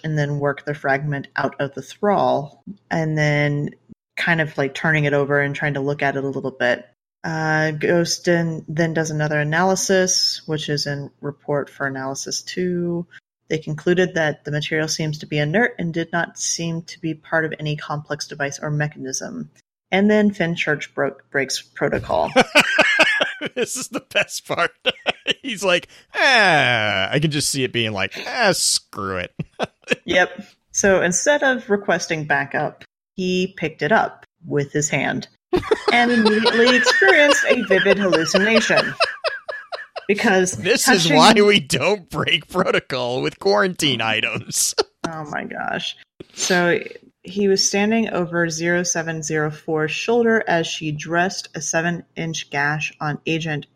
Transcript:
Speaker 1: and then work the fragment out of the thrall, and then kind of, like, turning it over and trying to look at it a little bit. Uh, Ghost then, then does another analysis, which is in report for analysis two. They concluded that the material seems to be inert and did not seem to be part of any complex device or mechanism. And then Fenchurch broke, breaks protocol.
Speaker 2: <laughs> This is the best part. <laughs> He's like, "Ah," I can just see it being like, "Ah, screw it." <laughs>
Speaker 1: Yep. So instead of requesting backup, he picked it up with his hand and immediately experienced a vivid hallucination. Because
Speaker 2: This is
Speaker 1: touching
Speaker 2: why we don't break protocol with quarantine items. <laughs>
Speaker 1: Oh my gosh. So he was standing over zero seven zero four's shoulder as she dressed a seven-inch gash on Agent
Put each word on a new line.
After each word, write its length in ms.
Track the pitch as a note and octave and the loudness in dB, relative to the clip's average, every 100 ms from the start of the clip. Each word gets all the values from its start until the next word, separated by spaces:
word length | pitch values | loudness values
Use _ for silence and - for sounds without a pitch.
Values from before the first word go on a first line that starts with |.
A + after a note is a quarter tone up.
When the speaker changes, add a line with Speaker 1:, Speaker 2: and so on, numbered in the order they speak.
Speaker 1:
and 120 | D#3 D#3 | -4 -2
then 200 | C#3+ D3 | 0 0
work 260 | C#3+ C#3 | -2 -2
the 100 | - | -6
fragment 540 | D3 C#3+ C#3 D3+ C#3 - - | -4 -2 0 -2 -4 -6 -4
out 180 | C#3 - | -4 -4
of 140 | C#3 | -6
the 80 | C3+ | -6
thrall, 800 | C3+ - G#3 F#3 B2+ B2+ D3 - - - _ | -14 -4 0 2 2 2 -2 -12 -18 -18 _
and 260 | E3+ D#3+ D#3 | -2 0 0
then 540 | D3+ D3 D3 D3 D3 - _ - _ - | 2 2 2 0 -4 -8 _ -20 _ -6
kind 240 | - E3 | -2 0
of, 160 | D3+ - | 0 -2
like, 160 | C#3 | -4
turning 300 | - E3+ D#3 | -2 0 2
it 80 | D3 | 2
over 260 | C#3+ C#3 C#3+ | 2 2 2
and 140 | C#3+ | 0
trying 200 | C#3+ D3+ | -2 -4
to 60 | C#3 | -2
look 220 | C3+ C#3+ | -4 -2
at 140 | C#3 C3+ | -2 -2
it 80 | |
a 40 | C3+ | -4
little 220 | C3+ C3 | -4 -6
bit. 360 | A#2+ B2 B2 - _ _ _ | -2 0 0 -4 _ _ _
Uh, 460 | F3 D#3+ D#3+ D#3 D#3 | -6 -4 0 0 0
Ghost 520 | D3+ D3+ F3 E3+ - - | 0 2 2 0 -2 0
then, 380 | E3+ E3 D#3+ - | 2 0 -4 -6
then 260 | D#3 E3 | -2 0
does 160 | D#3+ D#3+ | 0 -2
another 300 | D3+ D3+ D3+ | -2 0 0
analysis, 1000 | D3 D#3+ F#3+ F#3 - F#3+ F#3 - - - - | 0 2 2 2 2 2 2 2 0 -2 -4
which 220 | D#3 D3 | -4 -2
is 180 | D3 D3 | -4 -4
in 240 | C#3+ C#3 - | -6 -8 -10
report 480 | D3 C#3+ - D3 - | -10 -8 -4 -4 -4
for 160 | - C#3 | -6 -6
analysis 560 | C3+ C3+ C3+ - - | -6 -8 -8 -8 -8
two. 640 | - - F3+ F3 F3 E3+ F3 - - _ - | -8 -4 -2 -2 -2 -4 -8 -14 -20 _ -6
They 100 | D#3 | -6
concluded 560 | D#3 D#3 - F3+ F#3 | -4 -4 2 2 2
that 300 | F3+ D#3 - | 0 -2 -2
the 60 | - | -6
material 380 | D3 D3+ D#3+ D#3 | -6 -2 -2 -2
seems 300 | - D#3 D3+ | -4 -4 -6
to 80 | - | -6
be 120 | D3 | -2
inert 360 | D3 F#3 A#3+ - | 0 2 0 -2
and 140 | E3+ | -6
did 180 | E3 E3 | -4 -4
not 260 | F3 E3+ - | -2 -4 -6
seem 440 | - - E3+ E3 | -6 -4 -4 -6
to 180 | - - | -10 -10
be 140 | E3 | -8
part 300 | D#3 - E3 | -8 -4 -2
of 100 | D#3+ - | -2 -4
any 180 | D3+ D3 | -6 -6
complex 500 | - D3 D3+ D3 - | -6 -8 -6 -8 -8
device 300 | D3 C#3 - | -8 -6 -6
or 100 | D#3 | -4
mechanism. 800 | D3 D3+ C#3+ C3 C3+ - - D3+ _ _ _ _ | -2 -4 -6 -8 -8 -8 -10 -12 _ _ _ _
And 200 | F#3+ G#3 | 2 4
then 220 | G#3+ G#3 | 4 4
Fenchurch 600 | G3+ E3 E3+ - D3 - | 2 -2 -2 -2 -4 -4
broke, 360 | - C#3 - _ | -4 -4 -6 _
breaks 320 | C#3+ C3 - | -4 -4 -6
protocol. 680 | - - - - - - D2+ - | -10 -4 -2 -2 -2 -2 2 2
Speaker 2:
<laughs> 40 | - - - C6+ - G5+ - - - G5 D4 | 2 2 2 2 2 2 0 0 -4 -6 -8
This 220 | - A3+ B3 | -6 -6 -6
is 120 | - | -8
the 120 | A#3+ | -10
best 460 | - G3+ - - - | -6 -4 -4 -6 -6
part. 260 | A#3 E3+ - B3+ - - | -2 -4 -4 -6 -4 -6
<laughs> 360 | - - - | -6 -6 -6
He's 200 | F#4 G#3 | -8 -4
like, 260 | G3 F3 - - _ | 0 0 -2 -14 _
"Ah," 960 | - D#4 B3 G3 D#3 B2+ A#2+ G#2+ G2 F#2+ | 0 4 6 6 6 4 2 2 0 0
I 60 | C3 | 0
can 100 | D#3 | 0
just 200 | D3 - | 0 -2
see 140 | C#3+ | -2
it 80 | B2 | -2
being 200 | A#2+ A2+ | 0 -2
like, 200 | G2+ F#2+ - - | -2 -4 -6 -8
"Ah, 260 | B3+ G#3+ | 0 0
screw 640 | E3 - - - - F#2+ F#2 | 2 0 -2 -4 -8 -6 -6
it." 160 | F2+ - - - | -6 -8 -12 -6
<laughs> 440 | - _ - A#3+ - | -8 _ -4 -4 0
Speaker 1:
Yep. 400 | F3 F3 - - _ _ | 2 2 -2 -18 _ _
So 300 | - G3+ F#3 | 0 4 4
instead 400 | D#3+ F3 - D4 | 2 0 2 2
of 260 | C#4 B3 A3 | 2 0 0
requesting 540 | G3+ G3+ E3+ - D#3+ | -2 0 -2 -2 -4
backup, 580 | D3+ C#3+ C#3 C3+ D3 - - _ _ | 0 -2 0 -2 -4 -6 -18 _ _
he 400 | - F#3 F#3 F#3 - | -6 -2 0 -2 -4
picked 240 | D#3 - | -6 -4
it 100 | D3 | 0
up 320 | F#3+ - - - _ - | 2 0 -4 -20 _ -6
with 260 | C#3+ C#3+ | -4 -2
his 160 | D3+ D3 | -2 0
hand 400 | C#3+ C3 D#3 - _ _ F4+ - G#4+ - | 0 -2 -4 -8 _ _ -4 0 0 2
and 180 | A#3+ A#3+ | 2 4
immediately 640 | A#3+ G#3+ G#3+ A#3 A3+ A#3+ | 4 4 4 4 4 6
experienced 720 | B3 B3 B3 - D#4 D4 - - | 6 4 4 6 6 6 4 2
a 160 | B3+ | 0
vivid 360 | F#3+ F#3+ F#3+ F#3+ | 2 2 4 2
hallucination. 960 | G3 D#3+ D#3+ G3 G#3 A3 - E3+ - - - - D#5 - - - - - - - - | 2 2 2 2 4 2 4 2 0 -2 -4 -2 -6 -6 -10 -14 -14 -16 -14 -8 -2
Because 440 | G#3 A#3 F#3 F3+ | 0 4 4 2
Speaker 2:
This 360 | - F3+ C4 - | 0 0 2 4
is 140 | G#3 | 4
Speaker 1:
touching 120 | E3 - | 6 8
Speaker 2:
why 180 | F#3 | 8
we 260 | A3 G#3 G3+ | 8 6 4
don't 480 | C3 C#3 D#3 G#3 - | 2 0 0 0 -4
break 400 | C#3+ C3 E3 - | -4 -2 -2 -2
protocol 760 | F3+ F#3 G#3 - C3 B2 B2+ | 0 2 0 -2 -4 -2 -2
with 160 | D3 - | -4 -2
quarantine 640 | G3 G3+ G3 F3 D3+ A#2+ | 2 2 2 0 -2 0
items. 720 | A2+ A2 A#2 A#2 - - - - | 0 0 0 -4 -6 -2 -2 -2
<laughs> 40 | G4+ _ E3+ | -4 _ -10
Speaker 1:
Oh 140 | D#3+ D3 | -8 -8
my 140 | - | -8
gosh. 520 | - - - - - - - - - | -8 -6 -4 -4 -6 -10 -18 -20 -18
So 460 | - - F3+ F3 D3+ - - - _ | -6 0 2 2 0 -2 -14 -20 _
he 240 | - F#3+ G3 | -10 -2 2
was 180 | F#3+ | 2
standing 440 | - G3+ G#3 A3+ A3 | 2 2 2 2 0
over 380 | - E3+ E3+ E3+ | -2 -2 0 0
zero 320 | D#3+ E3+ F3 | 0 0 0
seven 400 | F3 E3 E3 D#3+ | 0 -2 -4 -6
zero 300 | D3+ D#3 D3+ | -4 -2 -2
four's 400 | D3+ - D#3 D#3 | -4 -4 -2 -2
shoulder 500 | - - A#3+ A3+ A3 - | -2 0 2 4 2 2
as 180 | E3+ E3 | 0 0
she 240 | - D#3+ | -4 -6
dressed 580 | D3 D#3 E3+ F#3 F#3+ - | -6 -2 0 0 -2 -10
a 60 | E3 | -10
seven-inch 920 | D3 E3 E3 E3+ - - E3 D#3 - | -4 -2 -2 -4 -8 -8 -6 -6 -6
gash 420 | D3 C#3+ D3+ - - | -2 -2 -2 -4 -6
on 200 | D3+ C#3+ | -6 -6
Agent 420 | - D#3+ E3 D3 - | -4 -4 -2 -6 -8